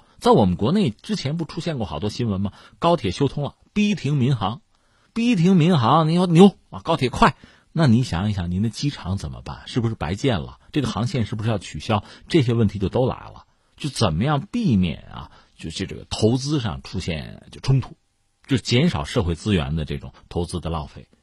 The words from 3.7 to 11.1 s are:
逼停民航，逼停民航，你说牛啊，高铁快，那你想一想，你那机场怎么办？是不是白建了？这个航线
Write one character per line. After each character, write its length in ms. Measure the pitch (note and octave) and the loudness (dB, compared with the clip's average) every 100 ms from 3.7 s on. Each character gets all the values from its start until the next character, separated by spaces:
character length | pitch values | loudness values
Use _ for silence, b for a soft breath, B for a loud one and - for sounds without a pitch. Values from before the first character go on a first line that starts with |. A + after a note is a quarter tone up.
逼 220 | - G#3 | 0 0
停 220 | F#3+ C3+ D3 | 0 0 0
民 200 | B2 B2+ | 2 0
航， 240 | G2 B2+ _ _ _ _ _ | -2 -6 _ _ _ _ _
逼 220 | - A#3 | -2 2
停 220 | G#3 F3 F#3+ | 4 6 6
民 200 | D#3 E3+ | 6 4
航， 320 | A#2 D#3 D#3 | 4 4 4
你 60 | |
说 120 | F3 F#3 | 2 4
牛 300 | D#3+ G3 - _ | 8 8 8 _
啊， 100 | F#2+ | -8
高 120 | - E3 | -2 0
铁 120 | B2+ | 0
快， 260 | - A3+ - b b b | 4 2 2 b b b
那 140 | D#3 D3+ | 2 4
你 160 | A2+ | 4
想 260 | B2+ E2 G#2 | 2 -2 -2
一 20 | |
想， 180 | F#2+ F2 | -2 -4
你 80 | F2+ | -2
那 80 | A2+ | -2
机 220 | - C#3+ | -2 -6
场 260 | - - G2 | -4 -6 -6
怎 160 | C#2+ | -8
么 80 | B1 | -12
办？ 200 | - C2+ - | -14 -16 -8
是 140 | C3 | -4
不 80 | A2+ | -2
是 60 | A2+ | -2
白 180 | D2+ | -4
建 260 | G2 C3+ G2 | -2 0 -2
了？ 180 | B1 - b | -4 -14 b
这 100 | D3+ | -4
个 60 | B2 | -4
航 180 | F#2+ | -2
线 200 | B2 | -2